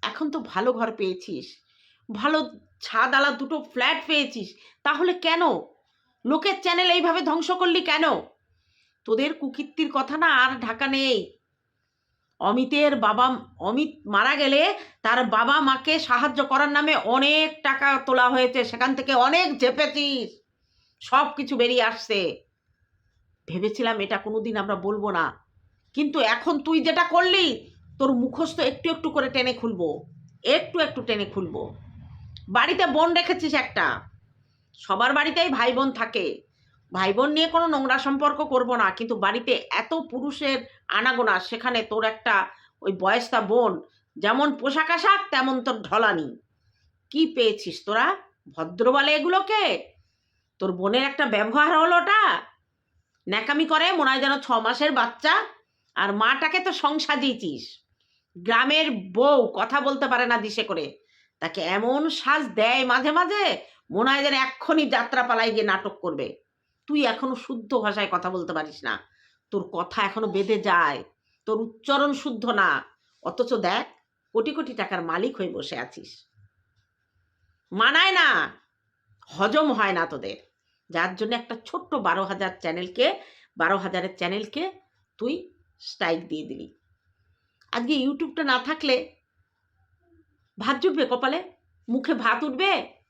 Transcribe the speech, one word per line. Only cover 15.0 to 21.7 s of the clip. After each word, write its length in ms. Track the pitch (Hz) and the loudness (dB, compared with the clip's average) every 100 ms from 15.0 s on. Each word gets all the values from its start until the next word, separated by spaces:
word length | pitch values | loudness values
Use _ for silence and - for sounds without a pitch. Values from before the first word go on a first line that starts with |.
তার 220 | 220 247 | 0 2
বাবা 360 | 240 214 247 294 | 2 2 4 4
মাকে 380 | 277 262 311 311 | 4 0 2 0
সাহায্য 460 | 311 240 294 - | 2 2 2 0
করার 240 | 277 269 294 | 0 2 2
নামে 280 | 285 302 285 | 2 2 0
অনেক 680 | 196 254 277 302 311 311 | 2 2 4 4 2 -2
টাকা 400 | 277 277 277 269 269 | -2 0 2 0 2
তোলা 220 | 254 247 | 4 4
হয়েছে, 360 | 262 247 254 | 4 2 2
সেখান 300 | 233 226 254 | -2 0 0
থেকে 200 | 269 269 | 0 0
অনেক 460 | 262 254 330 359 285 | 4 4 4 0 2
চেপেছিস, 680 | 254 262 294 294 285 269 214 - _ _ _ _ _ _ | 0 2 -2 0 -2 -2 -6 -12 _ _ _ _ _ _
সব 260 | - 262 294 294 | 0 2 2 -2
কিছু 200 | 262 262 | -6 0
বেরিয়ে 260 | 240 | 2